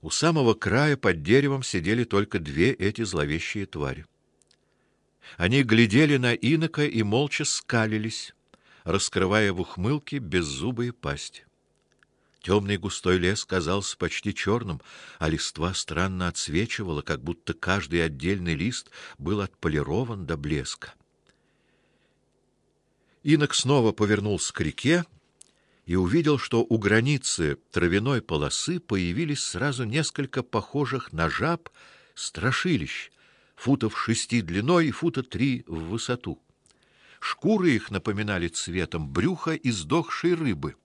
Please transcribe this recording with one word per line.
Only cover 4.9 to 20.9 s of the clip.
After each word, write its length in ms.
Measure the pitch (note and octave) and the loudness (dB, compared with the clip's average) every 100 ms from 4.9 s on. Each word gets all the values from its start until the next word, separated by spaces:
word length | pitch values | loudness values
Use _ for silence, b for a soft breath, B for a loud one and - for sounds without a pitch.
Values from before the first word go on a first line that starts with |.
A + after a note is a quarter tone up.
| _ _ _ B B | _ _ _ B B
Они 260 | F2 C3+ | 2 4
глядели 540 | B2+ A2+ A#2 G#2+ D3+ C#3 | 6 6 6 6 6 4
на 160 | B2 | 2
инока 500 | A#2 A#2+ D#3 D#3+ D3 | 2 2 2 0 -2
и 200 | D3 A2+ | -2 0
молча 420 | G#2 A2+ C#3+ - D3 | 2 2 0 -2 -4
скалились, 880 | - - A#2+ A2 G#2+ A2 A2 - _ _ b b b | -4 0 0 2 0 -4 -8 -14 _ _ b b b
раскрывая 680 | - F#2+ - G2 F#2 G#2 G#2 | -2 0 0 0 2 4 2
в 100 | F2+ | 0
ухмылке 580 | F2 - G2 D3 - C#3+ | -6 -4 -2 -2 -4 -8
беззубые 760 | G2+ F#2 D#2+ C2 F#2+ A#2 A#2+ | -2 -2 0 -4 -4 -4 -6
пасти. 520 | A#2+ C#3+ C#3 - - _ _ _ _ _ _ _ _ _ _ | -6 -6 -6 -8 -16 _ _ _ _ _ _ _ _ _ _
Тёмный 360 | - G2+ G2 G2+ | 2 2 2 -2
густой 400 | G2+ - F#2 F2+ | -2 -2 2 4
лес 260 | F2 G#2 | 4 0
казался 540 | - F#2+ D#2 G2 G2 - | -2 -2 0 -2 -2 -4
почти 360 | E2+ - G#2+ | -4 -2 -6
чёрным, 460 | - - A2+ G#2+ D2 B B B B | -4 0 0 -2 -8 B B B B
а 120 | D#2+ | -2
листва 440 | D#2+ - - E2+ | 0 -4 -2 -2
странно 540 | F#2 - D#2 F#2+ F#2 F2+ | -2 -4 -2 -2 -2 -4
отсвечивала, 720 | D#2+ - D#2 A2+ - G2 D2 | -4 -2 -2 -2 -4 -4 -6
как 220 | - C#2+ | -4 -6
будто 320 | C2+ E2+ - - | -4 -8 -6 -6
каждый 500 | - G2 - E2+ E2 | 0 -2 0 0 0
отдельный 480 | C#2 D#2+ G2 F2 | -2 -2 -2 -2
лист 380 | D#2 G2 B2 - B B B | -2 -2 -4 -10 B B B
был 240 | C#2+ G#2 | -4 -2
отполирован 840 | G2 _ E2+ D2+ C#2 E2+ B2+ G#2 D#2 | -2 _ -2 -2 0 -2 -4 -8 -6
до 100 | D#2 | -6
блеска. 560 | D2 D2+ B1+ - - | -2 -4 -4 -12 -14